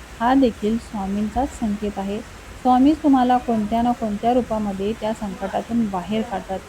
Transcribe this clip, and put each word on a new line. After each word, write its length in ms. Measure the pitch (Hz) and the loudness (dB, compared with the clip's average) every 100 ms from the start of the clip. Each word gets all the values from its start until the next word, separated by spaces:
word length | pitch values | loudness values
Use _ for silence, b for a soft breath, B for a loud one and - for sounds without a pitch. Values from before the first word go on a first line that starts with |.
| - - | -18 -2
हा 140 | 233 | 2
देखील 440 | 269 247 - 208 226 | 6 4 2 -2 -2
स्वामींचाच 840 | - 208 190 202 214 233 285 - | -4 -6 -4 -2 -2 -2 -4 -2
संकेत 320 | 220 208 208 202 | -4 -2 -4 -4
आहे. 220 | 196 208 - - - - | -6 -6 -8 -16 -18 -2
स्वामीच 420 | 254 254 277 311 | 2 6 6 4
तुम्हाला 340 | 302 269 247 247 | 4 4 6 2
कोणत्या 440 | 247 220 208 226 | 2 -2 0 2
ना 100 | 240 | 2
कोणत्या 420 | 240 220 202 233 | 0 -2 0 2
रूपामध्ये 600 | 254 240 214 208 196 202 | 2 2 -2 -2 -2 -4
त्या 200 | 220 214 | -2 -4
संकटातून 760 | 226 202 185 190 202 202 233 214 | -4 -6 -6 -4 -4 -2 0 0
बाहेर 320 | 185 175 220 | -2 -2 -4
काढतात 380 | 220 190 185 190 | -2 -6 -6 -8